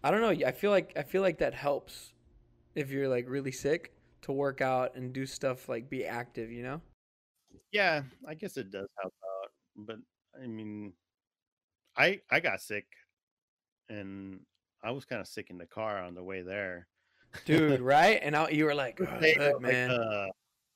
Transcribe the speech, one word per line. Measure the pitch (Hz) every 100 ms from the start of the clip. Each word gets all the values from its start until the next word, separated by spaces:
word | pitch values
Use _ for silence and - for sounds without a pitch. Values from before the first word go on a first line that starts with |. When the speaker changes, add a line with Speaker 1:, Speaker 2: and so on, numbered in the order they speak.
Speaker 1:
I | 139
don't | 196
know. | 226 151 131
I |
feel | 131 202
like, | 196 160 -
I |
feel | 147 185
like | 190 160
that | 143
helps | 135 143 135 - - - _ _ - _ _ _
if | - 135
you're, | 135 139
like, | 123 123
really | 135 135
sick | 127 190 175 - - _ _
to | -
work | 139 143 135
out | 131 131 127 127
and | 127
do | 127 131
stuff, | - 139 123 -
like, | 120 123
be | 131 85
active, | 117 123 - 113
you | 120
know? | 123 151 - _ _ _ _ _ _ - _
Speaker 2:
Yeah, | 208 190 156 135 - 151
I |
guess | 156 196 -
it | 98
does | 98 98 -
help | 95 -
out. | 95 95 98 - _ -
But, | 107 110 - _ _ 117
I | 127
mean, | 110 107 104 104 90 _ _ _ _ _ _ _ _ _ -
I, | 156 196 -
I | 135
got | - 98
sick, | - 104 - - _ _ _ _ _ _ _ _ -
and | 107 98 98 98 95 - _ _ _
I | 110
was | 135
kinda | - 120 92
sick | - 101
in | 90
the | 85
car | - 110 101
on | 90
the | 87
way | 90 95
there. | 90 98 95 87 87 _ _ _ _ -
Speaker 1:
Dude, | - 151 151 135
Speaker 2:
<laughs> |
Speaker 1:
right? | 127 143 180 220
And | 147 151
I, | 160
you | 151
were | 156
like, | 147 131 -
Speaker 2:
Just | 185
Speaker 1:
"Oh, | -
Speaker 2:
saying, | 156 156
Speaker 1:
look, | 143
Speaker 2:
like, | 139
Speaker 1:
man." | 123 123 127
Speaker 2:
uh, | 123 113 104 98 - _ _ _